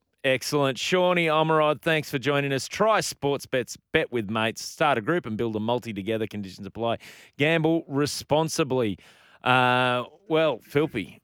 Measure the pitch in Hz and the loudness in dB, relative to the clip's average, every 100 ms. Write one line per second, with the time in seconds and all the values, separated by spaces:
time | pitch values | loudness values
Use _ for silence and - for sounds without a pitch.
0 | _ _ 131 131 - 147 135 120 - 185 | _ _ -2 0 0 0 0 0 0 2
1 | 180 175 165 156 160 156 151 151 170 156 | 4 2 2 2 4 4 2 2 0 0
2 | - 139 131 143 139 135 - - 220 202 | -2 -4 0 0 0 -2 -4 0 2 2
3 | - - 143 139 - 131 113 - _ 160 | 0 -4 -2 -2 -2 -4 -4 -10 _ -2
4 | - 120 101 110 113 - - - 151 120 | 0 -4 -2 -2 -2 -4 -12 0 2 2
5 | 107 175 120 110 117 104 113 123 117 101 | 0 -2 -4 -4 -4 -2 -2 -2 -4 -6
6 | 98 110 110 104 95 - 98 107 117 113 | -4 -4 -4 -6 -10 -12 -14 -6 -4 -4
7 | - - - - 147 165 160 165 - 139 | -8 -20 -16 -2 0 2 2 0 0 -2
8 | 143 - - 151 160 - 139 127 110 90 | -2 -4 0 0 2 -2 0 0 0 -4
9 | - - - - 127 127 123 123 127 123 | -12 -20 -20 -6 0 4 4 4 2 0
10 | - - - 156 156 113 - 143 156 113 | -4 -14 -2 2 2 -2 -2 0 0 -4
11 | 82 - | -8 -14